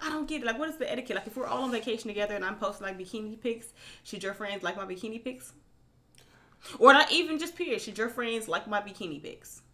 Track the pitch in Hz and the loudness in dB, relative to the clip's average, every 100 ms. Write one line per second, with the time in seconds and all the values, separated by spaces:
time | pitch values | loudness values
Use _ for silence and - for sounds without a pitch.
0 | 311 311 294 302 233 233 311 311 - 247 | -4 -4 -4 -2 -2 -2 -4 -4 -2 -2
1 | 254 196 220 254 - 247 262 226 247 220 | -2 -6 -4 -6 -4 -2 0 -2 -2 -4
2 | 220 208 208 202 190 208 196 202 196 185 | -4 -2 -2 -2 -4 -2 -4 -4 -8 -8
3 | 185 220 214 226 240 233 - - - - | -8 -8 -8 -4 -4 -4 -8 -20 -20 -18
4 | - 190 190 196 202 196 180 196 190 185 | -14 -8 -6 -6 -6 -4 -4 -4 -8 -6
5 | 220 226 254 254 - - - - - - | -8 -6 -8 -10 -16 -20 -20 -20 -20 -20
6 | _ - - - - - - - 254 285 | _ -20 -20 -20 -20 -20 -12 10 12 12
7 | 294 320 330 311 349 - 339 214 220 202 | 10 4 2 -2 -4 -4 -2 -2 -4 -4
8 | 233 247 233 226 220 226 214 202 202 190 | -4 -2 -2 -2 -2 -4 0 -2 -2 -10
9 | 175 147 - - - - - | -8 -8 -10 -14 -18 -20 -20